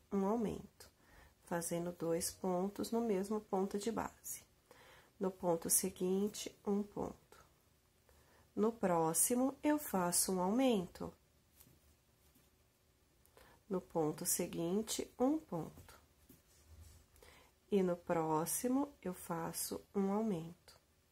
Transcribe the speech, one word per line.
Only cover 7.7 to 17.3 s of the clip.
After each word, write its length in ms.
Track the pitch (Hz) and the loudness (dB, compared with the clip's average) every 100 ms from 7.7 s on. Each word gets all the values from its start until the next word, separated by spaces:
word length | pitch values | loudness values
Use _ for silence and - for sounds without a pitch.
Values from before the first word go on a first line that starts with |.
| _ _ _ _ - - - - | _ _ _ _ -20 -20 -20 -8
No 200 | - 214 | 0 0
próximo, 840 | 226 190 170 160 170 - 247 262 277 | 2 2 4 4 4 2 4 2 0
eu 140 | 302 302 | 0 0
faço 560 | - 190 175 175 - | 0 0 2 2 2
um 80 | 185 | 2
aumento. 720 | 185 240 262 214 175 - 175 - _ _ _ - - - _ _ _ _ _ _ _ _ _ _ _ _ _ _ _ - - - - | 2 4 4 4 0 -8 -12 -12 _ _ _ -20 -20 -20 _ _ _ _ _ _ _ _ _ _ _ _ _ _ _ -20 -20 -20 -6
No 140 | 185 | -6
ponto 460 | - 170 151 151 180 | -2 0 0 0 -2
seguinte, 840 | - 175 170 165 202 226 - - - | 0 -2 -2 0 0 0 -4 -6 0
um 220 | 254 311 | 2 2
ponto. 600 | - 170 - - - - _ _ - - _ - - - - - - - - | -2 -6 -6 -10 -20 -20 _ _ -20 -20 _ -20 -20 -20 -20 -20 -20 -20 -20